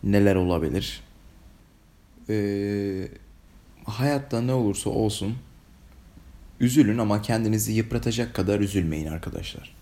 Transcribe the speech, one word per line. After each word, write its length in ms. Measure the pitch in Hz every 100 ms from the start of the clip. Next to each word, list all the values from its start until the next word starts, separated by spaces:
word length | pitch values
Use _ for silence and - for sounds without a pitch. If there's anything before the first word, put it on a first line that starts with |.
neler 320 | 101 101 101 95
olabilir? 680 | 90 87 80 92 - - - - - - - - - _ _ _ _ - -
Ee, 760 | 107 101 101 101 101 101 95 92 - - - - - - -
hayatta 580 | - 107 135 143 139 117
ne 120 | 120
olursa 360 | 131 110 98 -
olsun 460 | 110 110 104 98 123 - - - - - - - - - - - -
üzülün 380 | 123 131 110 113
ama 240 | 110 104
kendinizi 520 | 107 113 110 110 107
yıpratacak 640 | 110 113 120 117 113 117 -
kadar 240 | 92 101
üzülmeyin 480 | 101 98 85 78 78
arkadaşlar. 680 | 80 - - - - - -